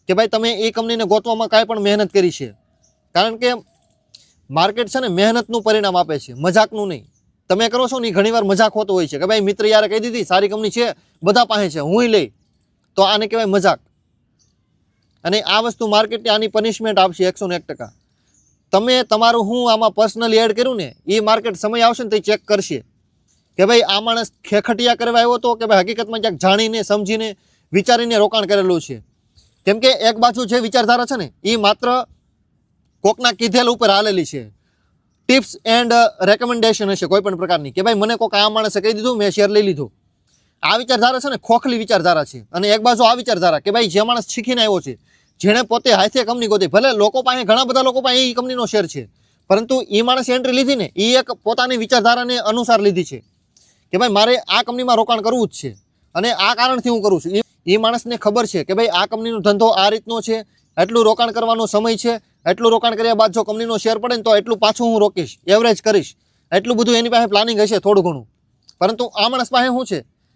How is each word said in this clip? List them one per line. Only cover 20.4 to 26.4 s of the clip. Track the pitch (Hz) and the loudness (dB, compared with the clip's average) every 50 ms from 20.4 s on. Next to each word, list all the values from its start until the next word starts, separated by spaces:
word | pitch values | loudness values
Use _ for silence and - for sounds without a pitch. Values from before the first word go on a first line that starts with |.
| 233 | 2
એડ | 226 208 220 | 2 0 0
કર્યું | 247 262 254 | -2 -2 -2
ને | 214 165 123 - _ _ | -4 -6 -8 -12 _ _
એ | - 196 220 | -2 -2 0
માર્કેટ | 208 214 220 226 208 233 190 | 2 2 0 0 0 -4 -6
સમય | - - 208 226 233 226 | -4 -4 -4 0 2 2
આવશે | 233 233 - 247 | 2 2 0 -2
ને | 208 | -2
તો | 214 | -2
એ | 214 - 202 | -2 0 0
ચેક | 214 208 - | -2 -2 0
કરશે | - 208 202 185 - 160 117 - _ _ _ _ _ _ _ _ _ _ _ _ _ _ - | 0 -2 -2 -2 -4 -8 -10 -10 _ _ _ _ _ _ _ _ _ _ _ _ _ _ 0
કે | 185 | 2
ભાઈ | 202 247 277 220 - 196 | 4 4 4 2 2 0
આ | 202 | -2
માણસ | 214 233 226 233 220 - - _ - - | -2 -2 -4 -4 -4 -6 -10 _ -8 -2
ખેખટિયા | 208 208 - - 233 202 240 240 233 226 | -2 -2 0 -2 -2 0 0 0 0 0
કરવા | 233 233 233 233 233 | -2 0 2 2 2
આવ્યો | 240 247 233 | 2 0 0
હતો | - 240 233 226 | 0 -2 -2 -2
કે | 233 214 | 0 2
ભાઈ | 214 190 180 | 2 2 2
હકીકતમાં | 202 226 220 220 214 226 226 208 | 2 -2 -6 -6 -6 -6 -4 -4
ક્યાંક | 226 175 135 | -4 -2 0